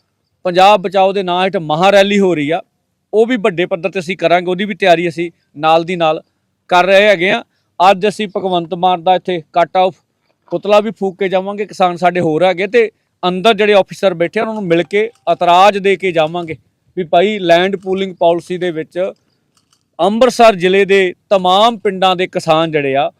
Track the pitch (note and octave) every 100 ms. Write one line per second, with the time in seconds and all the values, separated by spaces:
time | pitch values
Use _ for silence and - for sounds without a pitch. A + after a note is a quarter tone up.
0 | _ _ _ _ F#3 F3+ G3 G#3 F#3 G3
1 | G3 G3 F3+ F3+ F#3+ F#3 D3+ D#3 F#3+ G3
2 | G3+ G3+ F#3 D#3 D3 F3 - _ _ _
3 | _ G#3 A#3 B3 G#3 E3 F3+ F#3 F3+ G3
4 | D#3 F#3+ E3 F3 F3 F3+ G#3 F3+ F#3+ E3+
5 | F3 D#3+ F3 - _ C#3+ D#3 E3 E3+ F3
6 | D#3+ D#3+ - _ _ _ - F3+ F3+ G3
7 | G#3 F3+ F#3+ A3 - _ _ - G3+ F#3+
8 | G#3 - G#3 G3+ F#3 F3 E3 F3+ F#3 F3+
9 | F3+ F3+ F#3+ F3 - F3 E3 F#3 F#3 -
10 | _ _ _ _ _ F3 G3 G#3 A3 -
11 | G3 F3 F#3+ F#3+ G3 G3+ F#3+ E3+ F3+ F3
12 | F3 F3+ E3 D#3 F#3 F3 G3 A#3+ G#3+ -
13 | _ _ F3+ F#3 A3 G3+ G#3 G3+ F#3+ -
14 | G3 E3 E3+ G#3+ A3+ A3 F3+ E3+ F3 G3+
15 | A3 - E3+ E3+ F3 F3+ G3+ G3 G3 F#3
16 | F#3+ E3 D#3 F3 D#3+ D3+ _ _ _ F3+
17 | D#3+ F3 G3+ G#3 E3+ E3+ F#3+ F#3+ F#3+ F#3+
18 | G3 E3+ E3+ E3+ - F3+ F3+ D#3 D3+ F3
19 | G3 - _ _ _ _ _ _ _ -
20 | F3+ A3 B3 - A3+ F#3 F#3 G3 F#3+ G3
21 | F3+ - _ G3 F3+ F#3+ A#3 A3+ G#3 F#3+
22 | F#3 F3+ F#3 F3+ E3 D#3+ E3 D3+ C#3 C3+
23 | D#3+